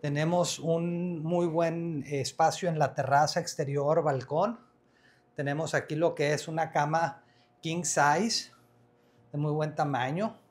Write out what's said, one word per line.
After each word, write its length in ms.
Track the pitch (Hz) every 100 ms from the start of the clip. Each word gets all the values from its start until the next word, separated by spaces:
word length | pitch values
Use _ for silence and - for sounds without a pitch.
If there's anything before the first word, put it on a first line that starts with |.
Tenemos 560 | 147 143 160 175 170 -
un 640 | 151 165 170 175 180 170
muy 240 | 160 175 175
buen 580 | 160 170 165 170 151 135
espacio 600 | 143 127 - 160 - 180
en 100 | 156
la 160 | 139
terraza 460 | - 127 139 151 180
exterior, 600 | 165 - 139 143 143 165
balcón. 580 | 151 135 123 147 208 226 _ _ _ _ _ _ _
Tenemos 400 | - 143 147 156
aquí 200 | 143 -
lo 200 | 151 165
que 200 | 165 147
es 140 | 147 -
una 220 | 160 156
cama 520 | 160 147 160 165 - _ _ _ _
king 240 | 160 165
size, 680 | - - 143 156 220 - - - _ _ _ _ _ _ _
de 60 | 147
muy 140 | 151
buen 220 | 151 151
tamaño. 600 | 156 147 131 127 160 220 - _